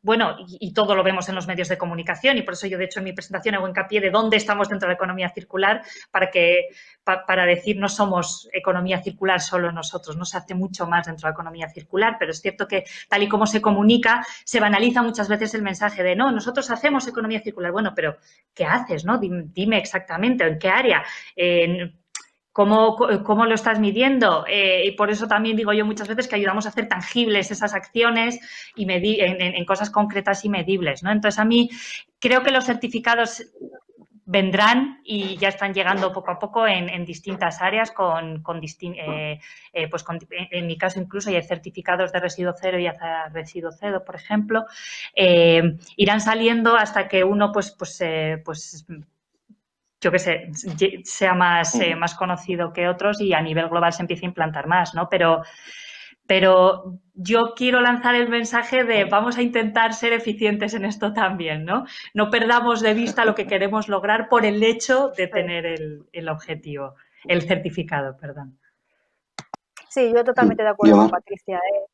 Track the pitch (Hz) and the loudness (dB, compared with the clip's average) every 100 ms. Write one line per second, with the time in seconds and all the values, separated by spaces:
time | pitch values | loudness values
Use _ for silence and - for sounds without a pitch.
0 | 196 226 196 156 180 180 202 220 208 196 | 2 2 2 -2 -14 -12 -6 0 2 4
1 | 185 185 180 190 170 180 170 180 175 170 | 2 0 -4 -8 -6 -6 -4 -4 -4 -6
2 | 165 185 262 262 196 180 202 180 185 202 | -6 0 0 0 -2 -8 -8 -6 -6 -6
3 | 190 185 - 190 220 202 185 190 190 208 | -10 -10 -10 -6 -4 -4 -4 -4 -2 -2
4 | 190 202 220 214 202 208 196 202 185 180 | 2 2 4 2 2 -2 0 -2 -2 -2
5 | 185 185 180 185 180 185 196 220 - - | -4 -4 -6 -8 -10 0 0 0 -4 -20
6 | - 185 185 185 170 180 180 - - _ | -4 0 2 4 4 4 0 -10 -20 _
7 | - 185 - 185 180 175 208 202 196 202 | -2 -2 2 2 4 2 0 -2 -2 0
8 | 202 180 170 - - 190 190 180 180 185 | 0 0 -2 -8 -8 -6 -2 -2 0 -2
9 | 190 - 190 180 - 180 175 165 160 180 | -4 -4 0 0 0 -2 -2 -4 -8 -10
10 | - 156 180 180 - 180 190 - 170 170 | -10 -10 -8 -8 -6 -6 -6 -6 -2 -2
11 | 170 160 160 160 165 165 160 165 160 190 | -2 -6 -6 -6 -12 -10 -12 -12 -6 0
12 | 226 240 160 160 196 196 202 196 190 - | 0 0 -6 -4 -8 -6 -4 -4 -6 -18
13 | - 202 202 208 214 214 214 202 208 240 | -2 0 2 2 2 2 2 4 6 6
14 | 233 240 - - - 240 208 202 240 247 | 4 2 -2 -14 -2 2 4 4 4 2
15 | 233 226 208 208 220 220 202 185 208 202 | 0 -2 -2 0 -2 -4 -4 -2 -4 0
16 | 180 180 269 226 220 247 262 233 294 277 | 0 2 2 0 -2 -4 -4 0 0 0
17 | 240 240 220 220 214 190 175 185 214 185 | -2 -6 -4 -4 -6 -6 -4 -2 -2 -2
18 | 156 151 _ _ _ - 156 202 - 160 | -4 -4 _ _ _ -6 0 0 -2 -6
19 | 170 240 196 175 156 - 202 220 - 190 | -2 -2 -2 -6 -8 -4 0 0 0 -8
20 | - 170 226 254 165 156 190 208 262 160 | -6 -2 0 2 0 0 2 2 4 2
21 | - - - - 175 175 170 180 175 _ | 0 -14 -16 -2 2 2 2 0 -6 _
22 | _ - - _ _ - 202 214 226 220 | _ -18 -18 _ _ 2 4 6 4 4
23 | 233 202 202 214 226 220 226 220 208 208 | 2 2 2 2 4 2 2 2 2 4
24 | 262 269 220 160 - 202 196 185 196 196 | 2 4 4 2 0 0 2 2 0 0
25 | 208 208 220 214 220 220 208 208 214 214 | 0 0 0 0 2 0 2 2 0 -4
26 | 208 220 254 208 196 196 214 - 220 185 | -6 -4 -2 0 0 -2 -4 -6 -4 -6
27 | 180 240 233 208 190 214 208 196 190 233 | -4 -2 2 2 0 -4 -4 -4 -6 2
28 | 233 226 233 240 - - - - 190 180 | 2 2 0 -4 -12 -18 -18 -8 -4 0
29 | 202 214 185 185 180 185 175 190 208 208 | 0 2 0 0 -4 -4 -2 -2 0 0
30 | 208 202 196 196 208 202 170 190 160 135 | 0 -2 -2 -2 -2 -2 -2 -2 -2 -4
31 | 180 214 208 202 214 233 240 - - - | -2 0 0 2 4 4 2 -2 -14 -16
32 | - _ 240 254 254 262 254 240 233 233 | -18 _ 2 2 4 2 0 -4 -4 -4
33 | 233 233 226 - - - - - _ _ | 0 0 0 -4 -18 -18 -20 -20 _ _
34 | _ _ - 190 190 190 214 240 277 - | _ _ -2 2 2 4 4 4 0 -6
35 | - 208 190 190 196 196 196 190 180 196 | -8 -6 -6 -2 -2 -2 -4 -2 0 0
36 | 185 185 185 180 202 226 226 185 175 180 | -2 -4 -8 -6 -4 0 2 2 -2 -6
37 | 170 175 - 185 170 165 180 214 226 - | -10 -10 -10 -4 -4 -2 -2 0 -2 -2
38 | 185 165 165 156 160 165 156 - 180 175 | -2 -2 -4 -10 -8 -10 -10 -12 -12 -10
39 | 156 156 151 151 - - - 175 160 165 | -8 -8 -8 -10 -14 -20 -12 -8 -6 -6
40 | - 165 165 175 185 175 170 160 185 185 | -8 -10 -10 -12 -8 -6 -6 -4 -4 -4
41 | 180 196 208 180 165 175 180 - 175 180 | -8 -8 -2 -2 -2 -8 -8 -10 -4 -2
42 | 185 185 175 180 180 175 190 180 175 - | 0 -2 -6 -4 -6 -4 -4 -2 -4 -6
43 | 170 165 160 160 160 180 165 156 208 190 | -8 -8 -8 -10 -12 -10 -12 -8 -6 -6
44 | 185 175 - 214 208 220 220 - - - | -8 -18 -4 -4 0 -2 -4 -16 -16 -14
45 | - - 190 175 170 165 170 160 - - | -6 4 6 8 8 8 4 0 -12 0
46 | 202 214 214 220 226 233 226 233 214 208 | 2 4 2 2 4 4 6 6 4 0
47 | 196 190 185 202 208 208 196 - 170 - | 2 2 4 4 2 2 -4 -8 -14 -6
48 | 170 160 156 156 160 156 - - - 160 | -4 -2 -2 -4 -8 -12 -12 -18 -18 -18
49 | 151 _ _ _ _ _ _ _ _ _ | -18 _ _ _ _ _ _ _ _ _
50 | 180 175 180 160 - 151 190 156 190 - | -4 -2 -2 -6 -6 -14 -12 -2 -2 -2
51 | - - 190 185 175 175 165 240 175 165 | -14 -2 0 4 4 2 0 0 0 0
52 | 170 - 185 175 - 175 170 170 175 180 | -4 -4 -4 -4 -4 -4 -4 -2 -2 0
53 | 196 208 202 160 160 156 165 170 170 170 | -2 0 0 0 0 -2 0 2 0 0
54 | 170 170 180 175 160 156 147 180 175 170 | -6 -6 -6 -4 -4 -4 0 0 0 -4
55 | 170 185 170 165 - - - - - - | -2 2 4 2 -2 -18 -20 -18 -18 -18
56 | - _ _ 190 190 185 185 185 185 180 | -20 _ _ 4 8 8 8 4 -6 -16
57 | _ - 180 226 233 - 247 247 247 240 | _ -14 0 2 2 0 2 4 4 2
58 | 240 240 240 233 226 240 233 254 240 220 | 2 2 2 0 0 -2 0 0 2 2
59 | 196 202 233 240 240 240 226 226 226 220 | 4 2 2 0 0 0 0 2 2 0
60 | 233 233 233 208 214 208 208 226 196 208 | 0 0 -2 -2 0 0 -2 -4 -6 -4
61 | 208 214 196 196 165 151 160 220 262 - | -4 0 0 0 -6 -6 -4 -4 -4 -16
62 | - 202 208 233 226 240 240 226 220 214 | -10 -2 0 2 4 2 2 2 2 2
63 | 233 - 220 214 202 196 196 214 208 196 | 0 2 2 2 -2 0 0 -2 -2 -2
64 | 202 220 220 233 214 208 220 233 - 262 | 0 0 2 2 4 2 2 2 2 2
65 | 269 180 185 208 175 170 165 165 156 151 | 2 -2 -2 -2 -2 -4 -4 -6 -8 -12
66 | - 170 165 156 - 156 156 143 139 - | -16 -12 -8 -8 -8 -12 -10 -10 -10 -14
67 | _ _ 143 175 160 185 180 - 160 151 | _ _ -2 -2 0 -2 -2 -6 -4 -4
68 | 135 131 147 143 139 131 _ _ _ _ | -4 -8 -16 -14 -18 _ _ _ _ _
69 | _ _ _ - - - _ - - - | _ _ _ -20 -16 -20 _ -20 -8 0
70 | 240 233 233 247 220 220 214 202 214 208 | 4 4 2 4 4 4 0 4 8 8
71 | 214 180 _ 196 - 185 185 202 196 | 8 2 _ -14 -6 -4 -2 -2 -4